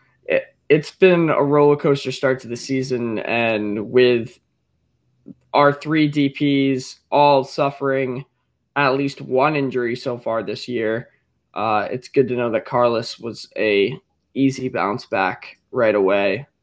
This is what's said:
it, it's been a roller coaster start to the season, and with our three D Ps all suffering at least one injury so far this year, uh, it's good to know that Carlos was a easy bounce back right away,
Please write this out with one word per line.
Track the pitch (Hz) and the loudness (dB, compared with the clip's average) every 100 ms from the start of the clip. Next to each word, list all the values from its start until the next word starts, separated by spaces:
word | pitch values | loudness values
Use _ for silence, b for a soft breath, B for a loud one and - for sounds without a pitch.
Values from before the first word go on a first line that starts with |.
| b b - | b b -2
it, | - - _ - | -2 -2 _ 0
it's | 151 147 | 0 0
been | - 185 170 160 | 2 4 4 2
a | - | 2
roller | 139 147 147 143 | 2 4 4 4
coaster | 156 139 131 | 2 0 -2
start | 131 135 127 | -2 -2 -2
to | 113 | -6
the | 120 | -10
season, | - 135 135 123 117 107 | -4 -4 -2 -4 -4 -4
and | - 117 117 107 104 104 110 | -4 -2 0 -2 -2 -6 0
with | 123 123 120 113 - _ _ _ _ _ _ _ _ - - _ | 4 4 4 -2 -16 _ _ _ _ _ _ _ _ -20 -20 _
our | 139 147 | 4 4
three | 143 151 156 151 | 2 -2 0 0
D | 147 139 139 147 139 135 131 | 0 -2 0 0 2 0 -2
Ps | - - - | -6 -18 -2
all | 139 147 139 | 4 6 4
suffering | 127 - 139 - 135 135 131 131 - _ _ _ _ 143 | 2 -2 -4 -2 -2 -2 -2 -6 -12 _ _ _ _ -2
at | 139 139 | 0 0
least | 139 - | -2 -6
one | 135 127 147 151 | -4 0 2 0
injury | 135 123 117 120 | -2 -2 -4 -4
so | 135 117 | -6 -6
far | 117 113 | -4 -4
this | 98 104 - | -4 -8 -6
year, | 120 110 113 - b b _ _ | -4 -2 -4 -6 b b _ _
uh, | - 98 107 - | -6 -2 -2 -2
it's | 127 - | -8 -2
good | 143 123 | 0 2
to | 120 | 0
know | 120 | -2
that | 110 - | -2 -2
Carlos | 123 120 113 110 - | 0 2 0 -6 -10
was | 117 107 - - | -12 -12 -10 -2
a | 107 101 98 78 _ _ _ | 2 2 2 -2 _ _ _
easy | 127 135 131 127 | -2 0 0 -4
bounce | 101 95 123 - | -2 -2 -4 -4
back | 101 92 - - - _ | -2 -2 -4 -14 -20 _
right | 131 110 | 0 2
away, | 104 95 101 101 139 143 _ | 4 4 2 2 -2 -8 _